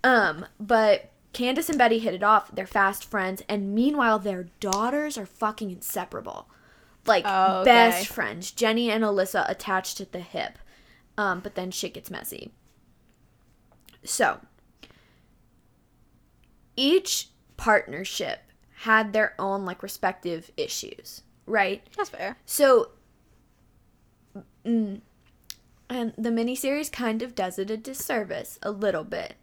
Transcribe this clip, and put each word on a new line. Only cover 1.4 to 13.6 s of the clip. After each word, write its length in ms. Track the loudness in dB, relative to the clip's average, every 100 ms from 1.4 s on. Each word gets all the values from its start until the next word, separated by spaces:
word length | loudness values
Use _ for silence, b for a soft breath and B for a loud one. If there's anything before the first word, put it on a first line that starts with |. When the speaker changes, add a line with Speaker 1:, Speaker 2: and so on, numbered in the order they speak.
| -2 0 -2
Speaker 1:
and 80 | 4
Betty 220 | 4 4
hit 160 | 0
it 80 | 0
off. 320 | 4 4 4
They're 120 | -10 -4
fast 380 | 2 2 0
friends. 380 | -6 -4 -2 -6 -4
And 240 | -4 -2
meanwhile, 440 | 2 2 2 2 2
their 260 | 0 -6 -8 _
daughters 580 | -2 0 0 -2 -4 -8
are 80 | -12
fucking 440 | _ -4 -4 -10
inseparable. 800 | -10 -8 -8 -8 -10 -12 -14 -16 b b b b b
Like, 200 | 2 2 4
Speaker 2:
Oh, 340 | 2 4 4
okay. 100 | 8
Speaker 1:
best 360 | 8 8 4 -4
friends. 440 | -6 -6 -6 -12
Jenny 400 | -2 0 2 0
and 140 | 0
Alyssa 400 | 2 0 0 0 -2
attached 540 | -4 -2 -2 -2 -12
at 120 | -12
the 80 | -12
hip. 360 | -10 -8 -8 -10 b b b b b -4
Um, 220 | -2 -2
but 140 | -6
then 160 | -8 -6
shit 220 | -6 -8
gets 180 | -10 -12
messy. 400 | -10 -10 -14 -16 _ _ _ _ _ _ _ _ _ _ _